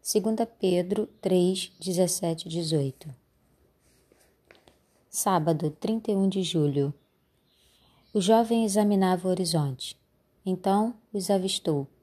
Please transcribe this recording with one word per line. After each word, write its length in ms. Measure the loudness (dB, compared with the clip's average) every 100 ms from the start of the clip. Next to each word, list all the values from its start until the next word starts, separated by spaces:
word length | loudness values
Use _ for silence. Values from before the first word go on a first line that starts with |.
Segunda 460 | 0 -2 0 -2 -4
Pedro 600 | _ 0 0 0 -2 -4 _
três, 520 | 0 2 2 0 -6 _
dezessete 680 | -6 0 0 0 -2 -4 -6
e 20 |
dezoito. 580 | -6 0 0 -2 -6 -18 -18 _ _ _ _ _ _ _ _ _ _ _ _ _ -20 _ _ _ _ _
Sábado, 640 | -4 0 2 2 0 -2
trinta 400 | -4 -4 -4 -2
e 60 | 0
um 120 | 2
de 140 | 0
julho. 520 | -2 0 0 0 -2 -4 _ _ _ _ _ _ _ _ _ _ _
O 60 | -2
jovem 440 | 4 4 4 2
examinava 640 | 2 2 2 4 4 2 0
o 20 |
horizonte. 680 | -2 0 0 -2 -4 -12 -14 _ _ _ _
Então 500 | -6 -2 0 0 0 -6 _
os 180 | -8 0
avistou. 560 | 0 0 -4 -2 -2 -4 _